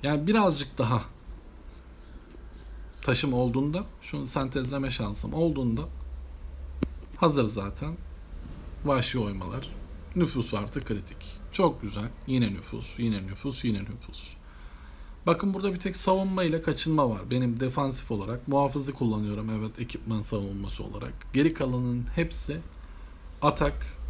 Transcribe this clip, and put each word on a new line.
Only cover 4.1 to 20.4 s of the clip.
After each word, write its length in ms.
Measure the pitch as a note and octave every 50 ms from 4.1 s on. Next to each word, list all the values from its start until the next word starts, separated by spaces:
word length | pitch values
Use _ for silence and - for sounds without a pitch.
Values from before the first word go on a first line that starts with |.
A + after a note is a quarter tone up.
| - D3 C#3
sentezleme 640 | B2+ - D3 C#3 C3+ B2+ D3 B2+ B2 C#3 C#3 C3+ C3
şansım 440 | B2 - A#2+ G#2 G#2+ - - A2 A#2
olduğunda 480 | D#3 E3 E3+ D3+ C3+ C3 A#2+ A2+ A#2 D3+ - - - - - - - - - - - - - - - - - - - - - - - - - -
hazır 280 | - - E3+ D3 C#3+ A#2+
zaten. 520 | G#2+ A2 A2 G2 G2 G2+ - C#3+ D3+ E3 - - - - - - - - - - - - - - - - - -
Vahşi 340 | C#3+ C#3 C3 A#2+ - - B2+
oymalar. 500 | A2 G#2 G2+ F#2+ F#2 F2+ G2 B2+ C3 - - - - - - - - - -
Nüfus 380 | F#3 F3 D3 - C3+ A2+ - -
artı 260 | G#2 G2+ G#2+ - - -
kritik. 560 | - A2 G2+ - - - - - - - - - - -
Çok 300 | - F#3+ E3 C3 - -
güzel. 280 | G#2 G#2 G#2 G#2 A#2+ - - -
Yine 260 | - C3 B2+ A#2+ G#2+ G2
nüfus, 460 | F2+ - - - A2+ A#2+ - - -
yine 240 | A#2+ A2+ G#2+ G2+ F#2+
nüfus, 380 | F#2+ G2+ - - C#3+ B2+ - -
yine 160 | A#2+ G#2+ G2
nüfus. 540 | G2 G#2 G#2+ - - - - - - - - - - - - - - - - - - - - - - - - - -
Bakın 280 | - E3+ E3 - G3 F#3+
burada 200 | G3 F#3+ G3+ F#3
bir 60 | F3+
tek 160 | - G3 F3+
savunma 480 | - - - F#3+ F#3+ F#3+ F#3+ F#3+ F#3 F3+
ile 180 | E3 D#3 E3 D#3+
kaçınma 480 | - D3 B2+ - D#3+ D#3 D#3 C#3+ B2
var. 200 | A2 G2 - -
Benim 300 | B2 B2+ B2+ A#2+ A#2 A2+
defansif 500 | C3 B2+ B2+ - C#3+ C3+ B2+ C3 - -
olarak 380 | A#2+ G2+ G2 G#2+ A#2 B2 - -
muhafızı 440 | C#3 C#3 C#3 C#3 C3+ D3 C3+ C#3 C3+
kullanıyorum. 580 | - B2+ A#2 G#2+ G#2+ G#2+ G#2 G#2 G#2 G#2+ A2
Evet, 300 | A2 G#2+ G#2+ G#2+ - -
ekipman 400 | A#2 A#2 - - - - A2+ A2
savunması 640 | G#2 - - G#2